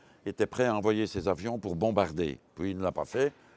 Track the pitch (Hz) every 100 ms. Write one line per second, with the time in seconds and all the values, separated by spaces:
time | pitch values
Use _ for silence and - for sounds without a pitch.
0 | - - 101 - 104 - 123 107 104 107
1 | 107 98 87 82 113 117 95 85 110 101
2 | 90 78 82 64 _ - 95 92 92 78
3 | 73 117 143 - -